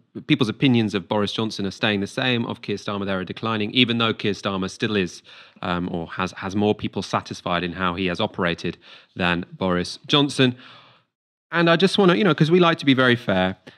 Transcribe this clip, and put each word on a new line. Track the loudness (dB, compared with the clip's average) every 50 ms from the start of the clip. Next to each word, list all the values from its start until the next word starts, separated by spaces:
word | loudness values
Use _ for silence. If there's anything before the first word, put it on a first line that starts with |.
| _ _ -16 -8 -2
people's | 0 0 2 2 0
opinions | 0 2 2 4 4 4 4 2 0
of | -4 -4
Boris | -2 -2 -2 -2 -2
Johnson | -2 -4 -4 -4 -4 -6 -6
are | -6
staying | -4 -2 -2 0 0 0
the | -2
same, | -4 -4 -4 -2 -2 0 -2 -2
of | -4 -8 -8
Keir | -8 -8 -8
Starmer, | -6 -6 -6 -6 -4 -4
they | -4
are | -4 -4 -4
declining, | -8 -8 -6 -4 -4 -2 -2 -4 0
even | 2 2 4 4 2 0
though | 0 0 -2
Keir | -2 -2 -4
Starmer | -4 -4 -4 -4 -4 -4 -4 -6
still | -4 -4 -4 -2 0
is, | 0 -2 -2 -6 -12 -20 -20 -20 -20 -20 -20 _ _
um, | -6 -4 -4 -2 -4 -4
or | -4 -6 -8
has, | -8 -6 -6 -6 -6
has | -6 -8 -8 -6 -2
more | 0 2 2 0
people | 0 -4 -8 -6 -8
satisfied | -6 -4 -4 -6 -6 -8 -12 -10 -6 -4 -2 -2 -2
in | -4
how | -4 -2 -2 -2 -2
he | -2 -2
has | -2 -2 -2
operated | -4 -4 -2 -2 -2 -2 -2 -2 -4 -6 -8 -8 _ -20 -20 -20 _ _ -6
than | -2 0 0 0 0 -4 -8
Boris | -8 -4 -2 0 0 0 -2 -4 -8 -12 -2
Johnson. | 2 2 2 2 2 2 2 2 2 2 -2 -10 -20 -20 -20 -20 -20 _ _ _ _ _ _ _ _ _ _ _ _
And | -2 2 4 4
I | 4
just | 4 4 2 4 4
wanna, | 4 4 4
you | 4 4
know, | 2 4
'cause | 4 4 4
we | 4 4
like | 4 4 2 2
to | 2
be | 2 4
very | 4 4 4 2
fair, | 2 0 0 0 2 2 0 -2 -6 _ -20 -20